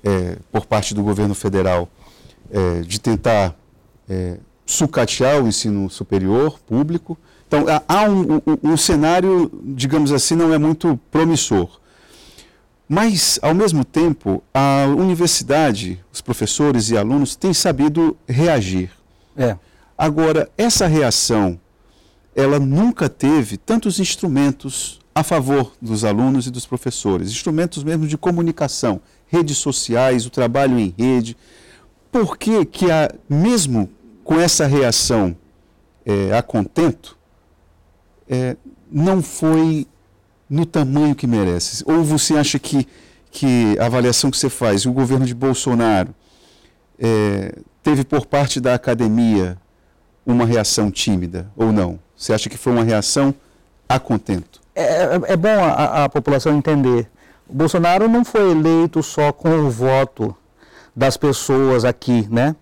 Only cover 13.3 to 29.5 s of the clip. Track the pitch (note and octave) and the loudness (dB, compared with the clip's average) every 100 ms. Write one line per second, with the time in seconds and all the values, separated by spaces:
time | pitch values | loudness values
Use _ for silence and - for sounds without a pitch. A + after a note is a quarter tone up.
13.3 | - D3 E3+ G#3+ D#3 B2+ D#3+ E3+ D3 - | -2 0 2 2 0 -2 0 0 0 -4
14.3 | F#2 _ C3+ C#3 C#3 C#3 C#3+ F#3+ E3+ E3+ | -4 _ 0 2 2 2 2 0 2 0
15.3 | - - C#3+ D3+ G#2 F#2 F#2 _ - - | -2 0 2 2 0 -6 -10 _ -16 -8
16.3 | A#2 G#2+ - D3 B2 G#2+ A2+ G#2 C#3 C#3 | -4 -4 0 0 2 0 0 0 0 -2
17.3 | - F#3 F3 F#3+ C3+ D3 D3+ E3 - - | -2 -2 0 -2 0 0 2 0 -2 -4
18.3 | B2 E3+ D3 F#2+ F#2 F2+ - _ _ _ | 0 2 2 0 -4 -6 -12 _ _ _
19.3 | - B2+ F#2+ _ _ _ - D#3 D3+ D#3+ | -2 -2 -2 _ _ _ -4 -2 2 2
20.3 | D#3 - - A#3 - F#3 D#3 C3 - - | 2 -2 -2 0 2 2 2 2 0 -2
21.3 | A2+ G2 E2+ _ _ _ _ _ _ _ | 0 0 -4 _ _ _ _ _ _ _
22.3 | - C3+ C#3+ C#3 C#3+ A3+ A#3+ C#3+ - C3+ | -2 0 2 2 2 2 0 -4 0 2
23.3 | D#3 A2+ G2+ - A3+ G#3+ F#3 F#3 - F#3 | 2 0 -8 -2 -2 0 -2 -4 -4 -2
24.3 | C3+ C#3+ C3+ C3+ - - - _ - D#3 | 0 0 -2 -8 -10 -12 -14 _ -6 -2
25.3 | E3 C3 C#3 B2 _ A#2+ G#2+ A2 G#2 C3 | -2 2 0 0 _ -6 -2 0 2 2
26.3 | C3+ B2 B2 - B2 B2+ - G#2 F#2 F#2 | 0 -2 -10 -8 -6 -6 -4 -2 -2 -4
27.3 | A#2 - D#3 E3 - C#3+ E3 D#3 D3+ F#3 | -6 -4 -2 -4 -6 -6 -4 -4 -4 -2
28.3 | E3+ E3+ D#3+ C#3+ - A#2+ F#2+ _ _ _ | -2 -2 -2 -6 -4 -4 -4 _ _ _
29.3 | F3 D#3 | 0 0